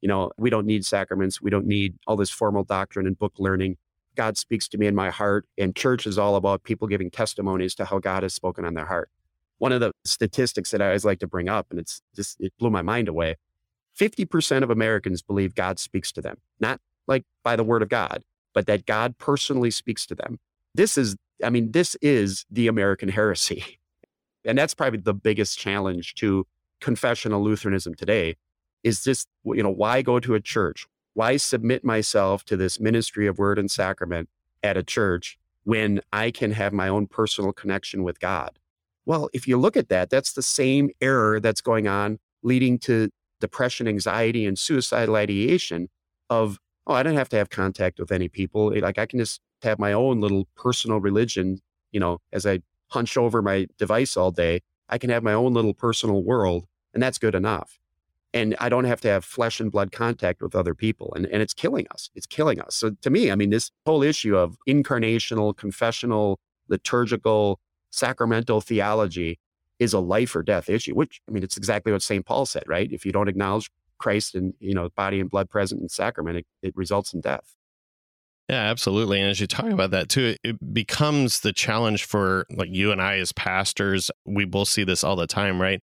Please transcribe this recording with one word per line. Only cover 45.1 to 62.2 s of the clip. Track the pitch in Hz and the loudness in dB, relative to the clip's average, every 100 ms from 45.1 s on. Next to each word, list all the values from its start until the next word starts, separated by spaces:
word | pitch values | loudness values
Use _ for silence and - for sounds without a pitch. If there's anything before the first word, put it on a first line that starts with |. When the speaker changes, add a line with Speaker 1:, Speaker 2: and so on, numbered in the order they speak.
| 110 | 2
Speaker 1:
ideation | 104 101 113 180 - 85 87 _ _ _ _ | 2 0 2 0 0 -6 -8 _ _ _ _
of, | 117 110 101 _ _ - | 0 0 -2 _ _ -2
"Oh, | |
I | 127 | 0
don't | 139 151 | 2 0
have | 127 | 0
to | 110 | 0
have | 101 | 0
contact | - 95 95 92 - | 0 -2 0 -2 -2
with | 90 | -4
any | 95 87 | -2 -2
people. | - 92 107 107 101 | -4 -4 0 2 2
Like, | 92 101 | -2 -2
I | 113 | -4
can | 127 | -2
just | 110 - _ _ | -4 -6 _ _
have | 120 107 | -2 0
my | 101 | 2
own | 104 131 123 | 2 2 2
little | 104 98 98 _ | 2 0 -2 _
personal | 123 123 113 107 | -2 -2 0 0
religion, | 98 101 110 - 92 92 _ _ _ | 2 2 0 0 -2 -4 _ _ _
you | 104 | -2
know, | 87 87 _ | -2 -2 _
as | - 98 | -4 0
I | 95 - _ _ | -2 -4 _ _
hunch | 135 120 - | -4 -2 2
over | 120 113 | 2 2
my | 101 98 95 _ | 2 0 -2 _
device | 104 107 131 - | 0 2 0 2
all | 92 | 0
day, | 87 85 87 _ _ _ | 2 0 0 _ _ _
I | 120 | -6
can | 123 | 0
have | 120 | 0
my | 113 | 2
own | 107 127 | 2 2
little | 120 110 | 2 2
personal | 101 120 117 113 98 | 0 -2 0 0 0
world, | 92 123 98 87 87 _ _ | 2 2 2 0 -4 _ _
and | 107 | -2
that's | 127 123 | 0 2
good | 113 | 0
enough. | 95 101 101 - _ _ _ _ _ _ | 2 0 -2 -6 _ _ _ _ _ _
And | 120 110 110 | -2 0 0
I | 120 | 2
don't | 120 | 2
have | 127 120 | 2 0
to | 117 | 2
have | 98 | 2
flesh | - - 117 - | 0 -2 -2 0
and | 110 | -2
blood | 104 98 | 0 -2
contact | - 117 117 90 92 | -2 -2 0 -2 -2
with | 95 | -2
other | 95 87 | -2 0
people." | 82 110 110 - - | 0 -2 -2 -6 -4
And, | 92 | -2
and | 104 | 0
it's | 107 | -2
killing | - 175 254 - | -2 -2 -2 -4
us. | - - | -10 -16
It's | - | -16